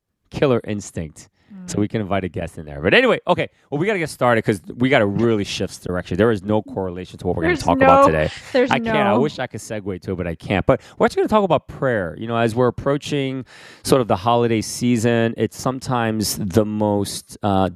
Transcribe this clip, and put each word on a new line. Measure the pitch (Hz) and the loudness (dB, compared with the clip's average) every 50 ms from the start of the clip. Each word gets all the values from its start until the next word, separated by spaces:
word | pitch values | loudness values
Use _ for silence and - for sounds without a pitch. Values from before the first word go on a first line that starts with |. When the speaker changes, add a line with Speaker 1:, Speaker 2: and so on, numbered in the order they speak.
| _ _ _ _ _ _ | _ _ _ _ _ _
Speaker 1:
Killer | - - 156 139 123 113 - | -2 0 2 2 2 2 0
instinct. | - 107 101 - - - - 82 73 - - - _ _ _ _ _ 202 190 90 | -4 -6 -6 -8 -10 -10 -10 -10 -10 -12 -18 -20 _ _ _ _ _ -20 -18 -14
So | 90 - 101 | -6 -2 -2
Speaker 2:
Mm. | |
Speaker 1:
we | 104 101 | -2 -2
can | - 113 | -2 -4
invite | 104 87 98 98 92 | -2 -2 -2 -2 -2
a | 87 | -4
guest | - 90 85 82 - 92 | -6 -8 -8 -8 -10 -14
in | 80 | -14
there. | 73 71 71 76 | -14 -10 -4 0
But | 98 170 | 2 4
anyway, | 226 262 240 180 - - - | 4 4 2 0 0 0 0
okay. | 175 160 143 - _ _ _ _ | 0 0 -2 -6 _ _ _ _
Well, | 135 143 | -6 -4
we | 175 | -2
gotta | 208 220 185 | -2 -2 -4
get | 160 139 | -4 -6
started | - - 131 123 117 110 - | -4 0 2 4 4 4 4
'cause | - 110 95 - - 113 | 2 0 -2 -4 -12 -4
we | - 127 131 | -2 0 2
gotta | 143 131 107 | 4 4 4
really | 101 101 104 117 117 113 104 98 | 2 2 2 2 2 2 2 0
shift | - - - 98 90 - - - | -4 -4 -6 -6 -6 -8 -10 -8
direction. | - 90 90 85 - 92 | -6 -6 -6 -4 -4 0
There | 85 107 120 110 | 2 2 2 2
is | 98 87 | 0 -2
no | 101 107 107 | -2 -2 -2
correlation | - - - 104 95 92 87 92 90 - - - | -2 -4 -8 -6 -6 -6 -8 -10 -12 -14 -14 -8
to | - | -4
what | 90 87 | -4 -2
we're | 85 82 | 0 0
gonna | - 359 | -2 -2
Speaker 2:
There's | 269 - | 0 0
Speaker 1:
talk | 85 85 87 | 0 2 4
about | - 269 269 277 277 | 6 6 8 8 6
Speaker 2:
no, | - 80 | 6 4
Speaker 1:
today. | 78 76 - - - - - - | 2 0 0 -2 -8 -14 -2 0
Speaker 2:
there's | 262 254 262 | 0 2 2
Speaker 1:
I | - - | 2 0
can't. | 226 226 220 208 202 202 | 0 0 0 0 2 2
I | 208 | 2
Speaker 2:
no | 240 | 2
Speaker 1:
wish | 143 156 - - | 0 -2 -2 -6
I | 127 | -8
could | - - 107 | -8 -8 -12
segue | - - 113 107 95 101 95 87 - | -10 -8 -10 -8 -6 -6 -8 -6 -6
to | - 95 | -6 -4
it, | |
but | 85 87 | -4 -4
I | 85 82 | -6 -6
can't. | - - - 104 92 - | -8 -4 -2 -2 0 4
But | - 131 - - - - - | 2 2 2 0 -10 -2 0
we're | 214 | 0
actually | 240 - 381 381 | 0 2 0 0
gonna | - | 2
talk | 214 214 202 | 2 2 2
about | 180 156 131 - - | 2 0 0 0 -6
prayer. | - - 143 131 120 104 92 80 78 - | -8 -4 -2 0 0 0 -2 -4 -6 -8
You | 110 | -6
know, | 117 117 | -2 0
as | 117 117 117 107 | 0 0 2 2
we're | 120 127 | 2 2
approaching | 120 - - - 139 143 147 - - 151 143 135 135 131 135 120 - - - - - - - _ | 2 2 0 -2 -2 -2 -2 -2 -4 -4 -2 -2 -4 -4 -6 -10 -12 -16 -20 -20 -20 -20 -14 _
sort | - 139 135 | 2 4 4
of | 120 101 | 4 2
the | 110 | 0
holiday | 90 90 120 120 120 120 117 117 107 | 0 2 2 2 4 4 2 2 0
season, | 104 - - - 123 120 123 113 107 120 117 117 113 113 - | -2 -4 -6 -2 0 0 2 2 2 2 4 4 2 0 0
it's | - 113 101 - - | -2 -2 -4 -4 -4
sometimes | - 135 127 131 - - 131 120 113 110 110 107 101 - - - | -4 -4 -4 -4 -6 -4 -2 0 0 0 0 -2 -2 -4 -4 -6
the | 107 95 85 113 107 | -6 0 2 2 2
most, | 107 107 107 107 104 101 101 101 101 - - - _ - - - | 2 0 0 0 2 2 0 0 -2 -6 -10 -14 _ -14 -4 -2
uh, | 104 98 95 95 90 85 | 0 2 2 2 0 -2